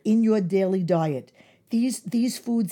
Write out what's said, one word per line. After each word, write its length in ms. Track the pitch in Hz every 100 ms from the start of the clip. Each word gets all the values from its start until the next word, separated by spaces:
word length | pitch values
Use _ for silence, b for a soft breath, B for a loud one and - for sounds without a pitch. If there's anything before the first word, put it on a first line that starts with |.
| -
in 160 | 226
your 200 | 220 214
daily 420 | 180 190 190 190
diet. 480 | 170 170 160 135 - b b b b
These, 300 | 226 254 -
these 360 | 180 240 240 -
foods 340 | - 233 190